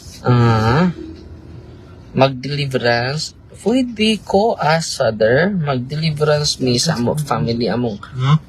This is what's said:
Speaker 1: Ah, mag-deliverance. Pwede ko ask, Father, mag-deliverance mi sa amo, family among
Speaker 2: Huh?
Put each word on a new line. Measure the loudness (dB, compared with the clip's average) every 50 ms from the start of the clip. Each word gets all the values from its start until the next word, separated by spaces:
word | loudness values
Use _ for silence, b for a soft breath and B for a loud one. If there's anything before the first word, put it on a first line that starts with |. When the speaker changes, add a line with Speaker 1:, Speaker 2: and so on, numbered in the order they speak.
| B B -14 -6 0
Speaker 1:
Ah, | 2 4 4 4 4 4 2 2 2 2 4 2 2 0 -4 -10 -14 -14 -16 -18 -18 -20 -20 -20 -20 -20 -18 -20 -20 -20 -20 -20 -20 -20 -20 -14 -4
mag-deliverance. | 2 2 2 2 2 -2 -8 -6 -4 -4 -4 -2 -2 0 2 2 2 2 0 -2 -4 -4 -6 -10 -12 -16 -20 -20 -12 -4
Pwede | -2 0 2 2 0 0 -2 0 0 0 0 0 -2
ko | 0 2 2 2 2 0 0
ask, | 0 2 2 0 0 -2 -2 -2
Father, | 0 0 2 2 2 4 4 4 2 2 0
mag-deliverance | -2 -2 -2 -2 -2 -4 -6 -6 -4 -2 -2 -2 0 0 2 2 2 0 -2 -2 0
mi | 0 0 2 2
sa | 0 0 0 0
amo, | 0 0 0
family | -2 -2 -2 -2 0 0 -2 -2 0 0 0
among | 0 0 -2 -4 -4 -8
Speaker 2:
Huh? | -12 -12 -6 -2 2 4 4 2 2